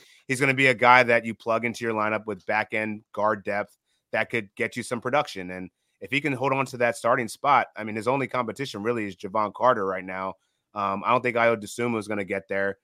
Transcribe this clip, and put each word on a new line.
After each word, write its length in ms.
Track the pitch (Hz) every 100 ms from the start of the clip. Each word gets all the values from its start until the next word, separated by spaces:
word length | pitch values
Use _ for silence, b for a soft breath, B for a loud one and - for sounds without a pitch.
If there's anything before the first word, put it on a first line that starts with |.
| b b -
he's 120 | 127
gonna 140 | 139
be 140 | 131 135
a 80 | 110
guy 260 | 120 127
that 240 | 120 117 113
you 80 |
plug 320 | 104 113 113 117
into 180 | 107
your 120 | 117 110
lineup 320 | 107 107 110
with 180 | 95 -
back-end 560 | 107 107 110 107 107 -
guard 320 | 104 107 107
depth 320 | 101 101 104 _ _ _ _
that 180 | 110 113
could 240 | 120 98 -
get 200 | 113 123
you 80 |
some 180 | 107 117
production. 480 | 127 143 147 95 90
And 220 | 92 90 _ _ _
if 120 | 98
he 100 | 135
can 100 | 147
hold 200 | 123 135
on 120 | 135 131
to 100 | 123
that 180 | 120 117
starting 320 | 117 131 110
spot, 400 | - 143 127 - 101
I 80 |
mean, 120 | 110 110
his 120 | 107
only 200 | 135 127
competition 560 | 127 110 104 135 101
really 220 | 110 120 101
is 100 | 92
Javon 360 | 95 107 104
Carter 320 | - 120 117 95
right 200 | 92 92
now. 300 | 92 95 - _ _ _ 104
Um, 260 | 98 98
I 60 | 95
don't 120 | 123
think 140 | 123 117
Ayo 180 | 117 110
Dosunmu 420 | 101 - 120 113
is 100 | 101
gonna 160 | 104
get 240 | 95 98 -
there. 300 | 98 98 -